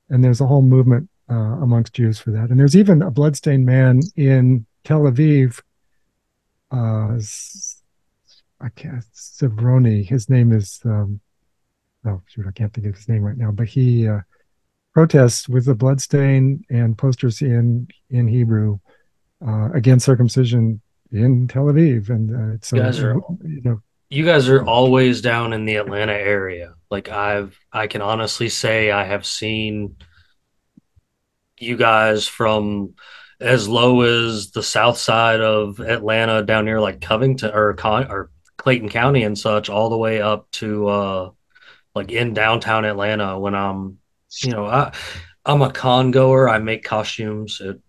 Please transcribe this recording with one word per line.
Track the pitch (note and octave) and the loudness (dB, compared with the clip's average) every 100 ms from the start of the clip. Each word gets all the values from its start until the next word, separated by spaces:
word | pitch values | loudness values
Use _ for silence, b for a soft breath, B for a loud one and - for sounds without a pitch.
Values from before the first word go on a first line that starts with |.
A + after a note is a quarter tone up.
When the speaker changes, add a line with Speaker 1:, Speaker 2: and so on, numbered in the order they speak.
| - | -2
Speaker 1:
And | B2+ | 2
there's | B2+ A#2 | 4 4
a | C3+ | 2
whole | C#3+ | 4
movement, | C3 C3 B2+ A#2+ D#3+ _ - | 6 6 6 2 0 _ -6
uh, | |
amongst | A#2 A2 C3 C3 A#2 A#2 | -4 -2 -2 0 0 0
Jews | - A2+ G#2+ | 0 -2 -2
for | - | -4
that. | G#2+ A#2 | -4 0
And | B2+ | 4
there's | C#3 F3 | 6 6
even | G#3 D#3+ | 6 4
a | D#3 | 4
bloodstained | A#2+ D3 C#3+ D#3+ C3+ B2+ | 2 0 0 0 2 4
man | C3 C3 B2+ E3 - | 4 4 4 2 0
in | C3+ C3 B2+ B2+ A2+ _ | 2 4 4 2 -2 _
Tel | - D#3 | -2 2
Aviv, | D3 B2 D#3 D3 C3 - - _ _ _ _ _ _ _ _ _ _ | 2 2 4 4 2 -2 -18 _ _ _ _ _ _ _ _ _ _
uh, | B2+ A2+ A2 G#2+ A#2+ | -4 -2 -2 -2 -4
S-, | G#2 - - - - - _ _ _ _ _ _ _ _ | -6 -12 -18 -16 -16 -16 _ _ _ _ _ _ _ _
I | B2+ | -14
can't, | - D#3 B2+ - - | -12 -14 -14 -14 -20
Sevroni. | - - C3+ G#2+ A#2+ C3 A#2+ G#2 F#2 | -20 -4 -4 0 2 4 4 2 -2
His | C3 G#2+ | -4 0
name | B2+ A#2 | 2 4
is, | A2 G2 - A#2 | 2 -2 -8 -6
um, | G#2+ G2+ G#2 _ _ _ _ _ _ _ _ A2+ | -4 -4 -8 _ _ _ _ _ _ _ _ -8
oh, | F#2+ - | -8 -10
shoot, | - F#2+ | -12 -10
I | |
can't | - G#2+ | -8 -8
think | - G#2 | -6 -8
of | G2 | -8
his | - | -4
name | A2+ | -2
right | G#2 B2+ | -2 -4
now, | A2 | -4
but | G2+ A2+ | -4 -4
he, | C3+ B2+ A#2+ A2+ | 0 2 2 0
uh, | G#2 - _ _ _ _ _ _ | -2 -6 _ _ _ _ _ _
protests | - D#3+ D3 B2 - - | 2 4 6 4 2 -4
with | B2+ B2 | -2 0
a | A2+ | 2
bloodstain | C3 C#3 - D3 C3+ C3+ C3 C#3 - | 2 0 0 0 2 2 2 0 -4
and | A#2 A#2 A2 | -2 0 0
posters | C3+ B2+ B2 G#2+ | -2 0 -2 -2
in, | C#3+ A#2+ A#2+ A#2+ A#2+ _ - | 0 2 2 0 -4 _ -6
in | B2 A#2 | -2 0
Hebrew, | B2 A2+ A2 G#2+ G2+ _ _ _ _ _ _ B2+ | 2 2 2 0 -4 _ _ _ _ _ _ -6
uh, | G#2+ G#2+ | -4 -2
against | D3 A#2+ B2+ - | 0 4 4 6
circumcision | A#2+ A#2+ C3 B2 A#2+ A2+ A2 _ _ _ | 2 2 2 0 2 0 -2 _ _ _
in | G#2 B2 B2 B2 | -2 2 2 0
Tel | C3 C#3+ | -2 0
Aviv. | D3 E3 A#2 G2+ | 4 4 2 -2
And, | A#2 A2 A#2 A2 A2 | -4 -4 -4 -6 -8
uh, | |
so, | - A#2+ | -4 0
Speaker 2:
You | |
guys | A2 A2 | 0 0
are, | B2 C3 - F3 | -2 -2 -4 -10
Speaker 1:
you | D#3+ D3 | -10 -6
know. | B2 A2 - _ - | -4 -4 -8 _ -10
Speaker 2:
you | C#3 D#3+ | -2 2
guys | D#3 B2+ | 4 4
are | C3+ B2 | 2 4
always | A#2 B2+ B2+ B2+ A#2+ | 2 4 4 4 2
down | A#2+ A#2 A#2 | -2 -2 -2
in | A2 G#2+ | -4 -4
the | G#2+ | -4
Atlanta | G2+ G2+ G#2+ | -4 -4 -2
area. | G#2 G2+ G2+ F#2+ F2 E2+ F2 - | -2 -2 -2 -4 -10 -14 -20 -10
Like, | G2 - | -10 -8
I've, | G#2+ G#2 G#2 G2 _ _ | -6 -4 -4 -6 _ _
I | A#2 G#2+ | -8 -8
can | G#2+ | -6
honestly | G2+ A2+ A2 - A#2 | -4 -4 -4 -6 -6
say | - A#2 A2 G#2+ | -4 -2 0 0
I | G2+ | -2
have | F#2+ G2+ - | -2 -6 -8
seen | - G#2+ A2 A2 G#2+ G2+ - b b b b _ _ _ _ _ _ _ _ _ _ _ - | -8 -6 -6 -6 -8 -10 -14 b b b b _ _ _ _ _ _ _ _ _ _ _ -16
you | A#2 A#2+ | -8 0
guys | A#2 A2 A2 G#2+ - | 2 4 2 0 -4
from | - A2+ G#2+ G#2 G2+ G2 - B B B B | -4 -2 0 -2 -4 -8 -12 B B B B
as | - B2 G#2 | 0 0 0
low | A#2 B2 B2 | 0 2 4
as | A#2+ A#2 A#2 A2 G2+ | 2 0 -2 -6 -8
the | A2+ | -8
south | - A2+ A#2 A#2+ | -4 0 0 0
side | - A2+ A2+ A2 | -2 0 2 0
of | A2 G#2+ G#2 G2+ | 0 0 -2 -8
Atlanta | A2+ A2+ G#2 A2+ A2+ A2 | -6 -4 -2 0 0 0
down | G#2 A2 G#2+ | 0 0 0
near, | A2 | -2
like, | G2+ F#2+ | -2 -4
Covington | - A2 C3+ C3 A2 | -4 -2 0 -2 -4
or | G#2 G#2+ | 0 0
Con-, | G2 A2 G#2+ C3+ | 0 -2 -2 -4
or | G2 F#2+ _ _ - | -8 -12 _ _ -8
Clayton | - B2 G#2+ | -2 -2 -2
County | A#2 B2 C#3 | -2 2 2
and | G#2+ G#2 | 0 -2
such, | A2 G#2+ G#2+ | -2 -2 -2
all | G#2 A2 | -2 -2
the | A2+ | -2
way | A2 A2 | -2 -2
up | G#2 G#2 - | -2 -4 -8
to, | - A2 G#2+ G#2 | -10 -6 -4 -2
uh, | G2+ G2 F#2+ F#2 - _ b b b b | -2 -2 -6 -8 -14 _ b b b b
like, | G#2+ G2 | -12 -6
in | A2+ A#2+ | -4 -4
downtown | G#2+ A2 A2+ A2+ A2 | 0 0 0 -2 -2
Atlanta | G#2+ G2+ G#2 G#2+ G2 F#2+ | -2 -4 -4 -4 -4 -4
when | G2 G2 | -4 -4
I'm, | G2 G2 F#2+ G2 _ _ _ - | -4 -6 -10 -14 _ _ _ -10
you | C3 | -8
know, | A2+ G2+ | -6 -2
I, | B2+ D3 B B B B B - | -2 -2 B B B B B -2
I'm | D3 | 0
a | C3 | 0
con | - C3 B2 C3 | 0 0 2 2
goer. | C3 C3 C3 C3 | 2 4 4 2
I | A2 | 0
make | A2 A2 | -2 -8
costumes. | - A2 G#2 - A2 G#2+ G#2 - | -6 -6 -6 -8 -8 -8 -10 -12
It, | G2 G2 | -12 -14